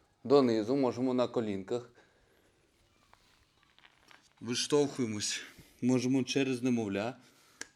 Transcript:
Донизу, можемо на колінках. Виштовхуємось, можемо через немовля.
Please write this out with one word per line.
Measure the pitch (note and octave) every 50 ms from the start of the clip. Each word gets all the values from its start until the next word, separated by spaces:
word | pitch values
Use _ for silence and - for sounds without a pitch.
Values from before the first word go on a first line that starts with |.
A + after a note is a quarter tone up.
| _ _ _ _ -
Донизу, | A2+ C3+ C#3+ C3+ A#2+ A2+ A2 G#2 G#2+ C3+
можемо | C#3+ D#3+ - A2 A#2+ C3 C3 B2
на | B2+ A#2+
колінках. | A#2 - B2+ A2+ G#2+ G2+ F#2+ F#2+ - A#2+ A#2+ A#2+ - _ _ - _ _ _ _ _ _ _ _ _ _ _ _ _ _ _ _ _ _ _ _ _ _ - _ _ _ _ _ _ _ _ _ _ _ _ - - _ _ _ - - - _ _ _ -
Виштовхуємось, | - A2+ B2 A2+ - - D3 D3 D3 C#3 C#3+ - B2 A2 G#2+ G#2 G2+ - - - - - - - - - - -
можемо | - B2 B2+ B2+ A#2 B2+ C3+ C3+ B2+
через | - - C#3+ C#3 C3 C3 A#2
немовля. | B2 C3 B2 A#2 A2 G2+ G2 G2 G#2+ A#2+ B2+ - - - _ _ _ _ _ - - - -